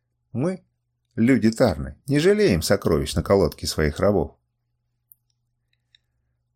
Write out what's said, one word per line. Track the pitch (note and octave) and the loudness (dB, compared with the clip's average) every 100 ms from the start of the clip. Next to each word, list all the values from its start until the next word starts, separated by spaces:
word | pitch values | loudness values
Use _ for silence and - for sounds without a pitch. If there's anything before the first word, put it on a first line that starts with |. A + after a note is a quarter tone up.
| _ _ _ | _ _ _
Мы, | A2+ D#3 F#3 _ _ _ _ _ - | -6 -6 -6 _ _ _ _ _ -2
люди | A2+ C3 G#2+ | 2 2 2
Тарны, | A2+ A#2+ D2+ C2+ - - | 2 0 0 -8 -12 -4
не | C#3 | 0
жалеем | E3 G#3 G3+ F2 | 2 2 2 0
сокровищ | - G2+ - D#2 C#2 | 0 -2 0 -2 -2
на | - | -4
колодке | D#2+ G2+ D#2+ - - | 0 2 2 -2 -8
своих | - D#2 - | -2 -2 0
рабов. | G2+ G2+ D2 - _ _ _ _ _ _ _ _ _ _ _ _ _ _ _ _ _ _ _ _ _ | 0 0 -2 -8 _ _ _ _ _ _ _ _ _ _ _ _ _ _ _ _ _ _ _ _ _